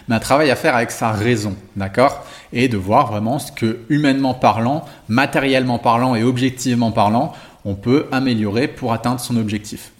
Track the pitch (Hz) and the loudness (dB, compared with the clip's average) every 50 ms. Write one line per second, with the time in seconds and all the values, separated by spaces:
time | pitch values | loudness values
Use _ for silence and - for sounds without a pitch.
0 | - - 117 110 - - 131 143 156 143 123 - - 160 135 120 117 117 - - | -4 -2 -2 -2 0 2 2 4 4 4 2 2 2 2 2 2 0 -2 -2 -4
1 | 123 113 110 101 104 120 123 113 104 107 95 101 - - - 98 98 98 101 - | -2 -2 -2 0 0 0 0 0 0 -4 -6 -8 -12 -12 -8 -8 -6 -2 2 2
2 | 123 143 - - - - - - - - - 120 123 135 117 101 92 95 107 127 | 2 2 2 -2 -10 -16 -20 -20 -18 -8 -2 0 0 0 0 -2 0 2 2 2
3 | 143 120 107 104 104 110 131 151 - - - - 117 113 110 - - - 147 147 | 2 2 0 -2 -2 -2 -2 -4 -4 -8 -6 -4 -2 -2 -2 -4 -4 -2 0 2
4 | 151 139 135 135 139 131 123 - - - 104 110 113 120 147 165 - - - - | 2 2 2 2 0 -2 0 2 2 2 4 4 2 0 0 -2 -4 -8 -14 -16
5 | - - 107 123 139 143 - 156 135 139 135 131 127 127 120 113 - 120 117 117 | -6 -2 0 2 2 2 2 0 2 2 2 2 2 0 0 0 2 2 2 4
6 | 123 131 127 110 110 123 127 123 127 131 127 - - 127 123 120 120 113 101 110 | 2 2 2 2 2 0 2 2 0 -2 -2 -2 -2 0 0 2 2 2 2 2
7 | 104 104 110 120 143 - - - - - - - - 107 98 101 101 120 127 147 | 2 2 2 2 0 -2 -4 -10 -18 -20 -20 -12 -8 -8 -8 -4 0 2 2 2
8 | 165 - 131 131 135 131 120 110 107 104 98 113 139 151 151 - 135 120 113 113 | 2 0 -2 -2 0 0 0 0 0 0 0 0 -2 -2 -4 -6 -4 -4 -4 -2
9 | - 123 127 123 - - 123 117 113 104 110 104 101 - - - - - - _ | -2 -2 -4 -4 -4 -2 -2 -2 -2 -2 -4 -6 -6 -8 -12 -14 -16 -18 -20 _